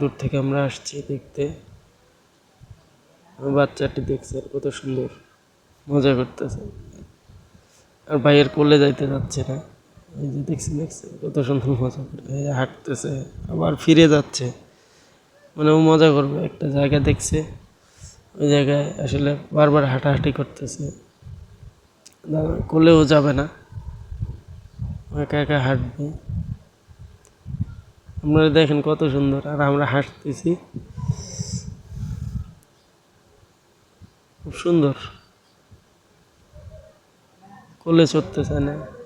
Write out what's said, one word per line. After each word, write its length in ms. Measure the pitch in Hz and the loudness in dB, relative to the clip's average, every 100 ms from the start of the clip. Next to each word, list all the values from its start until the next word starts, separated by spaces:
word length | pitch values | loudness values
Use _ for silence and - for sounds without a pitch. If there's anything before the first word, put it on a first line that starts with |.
দূর 120 | 139 - | -6 -6
থেকে 140 | 131 139 | -8 -4
আমরা 160 | 135 143 139 | -4 -4 -6
আসছি 280 | - - 143 - | -8 -14 -14 -12
দেখতে। 320 | 139 - - 143 160 - - _ _ _ _ _ _ _ _ - - _ _ _ _ _ - | -12 -12 -8 -8 -10 -20 -20 _ _ _ _ _ _ _ _ -20 -20 _ _ _ _ _ -10
আমার 120 | 135 139 | -2 0
বাচ্চাটি 440 | 139 - 139 - 131 | 0 -2 -6 -4 -6
দেখছে 240 | 135 - 131 - | -6 -8 -12 -10
কত 120 | 139 139 - | -8 -8 -8
সুন্দর 300 | 139 131 127 - _ _ _ _ _ _ - | -6 -6 -6 -10 _ _ _ _ _ _ -4
মজা 240 | 143 139 127 | 0 2 2
করতেছে, 440 | 127 - - - - - - - - _ _ - _ _ _ _ _ _ - | -2 -6 -8 -8 -12 -18 -20 -20 -20 _ _ -20 _ _ _ _ _ _ -6
আর 100 | 147 147 | 0 6
ভাইয়ের 220 | 147 143 - | 6 6 4
কোলে 220 | 147 147 | 6 6
যাইতে 220 | 143 135 139 | 6 2 -2
যাচ্ছে 280 | 139 - 143 131 | -4 -4 -6 -6
না। 80 | 139 - _ _ _ _ 139 | -8 -12 _ _ _ _ -10
এই 80 | 143 | -8
যে 80 | 139 139 | -6 -4
দেখছেন, 240 | 147 - 147 | -6 -6 -6
দেখছেন 280 | 160 - - - | -8 -12 -20 -12
কত 120 | - 147 127 | -6 -2 0
সুন্দর 220 | 139 120 123 | 0 0 0
মজা 180 | 127 143 135 | -2 -6 -12
করে, 140 | - - 139 | -14 -10 -8
এই 60 | 143 | -4
যে 60 | 131 | -4
হাঁটতেছে, 520 | 131 - - 131 156 135 127 - - | -4 -6 -10 -8 -8 -8 -10 -14 -8
আবার 200 | 165 165 147 | -2 -2 0
ফিরে 220 | - 160 160 | 4 6 6
যাচ্ছে, 320 | 151 - - 123 - - _ _ _ _ _ _ _ _ - | 4 0 -6 -8 -10 -20 _ _ _ _ _ _ _ _ 0
মানে 140 | 151 156 | 4 6
ও 40 | 160 | 6
মজা 200 | 160 160 143 | 6 6 4
করবে। 220 | 139 147 - | 2 -2 -6
একটা 160 | - 151 143 | -4 -2 0
জায়গা 220 | 143 147 139 | 2 2 2
দেখছে, 280 | 143 - 156 160 - - _ _ _ - - _ - | 0 -2 -4 -4 -12 -20 _ _ _ -20 -20 _ -2
ওই 80 | 147 | 2
জায়গায় 320 | 143 139 143 147 - 139 | 4 4 0 -2 -6 -4
আসলে 260 | 143 143 143 - 151 | -2 0 -2 -2 2
বারবার 260 | 151 147 139 | 4 4 2
হাঁটাহাঁটি 400 | 127 147 135 143 135 | 0 0 0 0 -2
করতেছে, 460 | 135 - 123 - 139 - _ _ - - - - - - _ _ - _ - | -6 -10 -12 -10 -10 -12 _ _ -20 -20 -20 -20 -20 -20 _ _ -20 _ -6
না, 140 | 156 160 170 - | -2 -2 -2 0
কোলেও 280 | 160 160 160 147 | 6 8 8 8
যাবে 180 | 151 143 135 | 6 4 0
না, 60 | 147 - - - - - - - - - - - - - - - - | -2 -8 -20 -16 -14 -16 -14 -10 -10 -10 -18 -20 -20 -12 -12 -12 -10
ও 20 | 147 | -8
একা 140 | 143 147 | -4 -2
একা 140 | 139 147 131 | 0 0 0
হাঁটবে। 380 | 131 123 135 147 156 - - - - _ _ - - - - _ _ - - - - - _ - - | 0 -2 -6 -10 -10 -10 -8 -8 -12 _ _ -20 -20 -20 -20 _ _ -12 -10 -10 -12 -20 _ -20 -8
আপনারা 260 | 147 156 156 151 | 2 4 6 6
দেখেন 220 | 151 147 151 | 4 2 0
কত 120 | 151 156 139 | 0 0 2
সুন্দর, 260 | 139 139 143 | 0 0 -2
আর 80 | 147 143 | 0 2
আমরা 160 | 143 143 | 2 0
হাসতেছি, 580 | 135 135 - - 123 165 175 - - - - - - - - - - - - - - - - - - - - _ _ _ _ _ _ _ _ _ _ _ _ _ _ - _ _ _ | 0 -2 -8 -10 -4 -2 -4 -6 -18 -16 -8 -6 -6 -8 -12 -10 -10 -10 -16 -16 -12 -10 -8 -8 -10 -12 -18 _ _ _ _ _ _ _ _ _ _ _ _ _ _ -20 _ _ _
খুব 120 | 165 - | -16 -6
সুন্দর, 320 | 175 170 143 131 - - _ _ _ _ _ - _ _ _ _ _ _ _ - 605 622 622 _ _ _ _ _ - - - _ | 0 2 2 -2 -10 -20 _ _ _ _ _ -20 _ _ _ _ _ _ _ -20 -20 -20 -20 _ _ _ _ _ -20 -20 -20 _
কোলে 240 | 170 165 165 | 2 4 6
চড়তে 280 | 160 - - 135 | 2 -2 -4 -4
চায় 160 | 143 143 | -2 -4
না। 60 | 151 - - | -6 -12 -18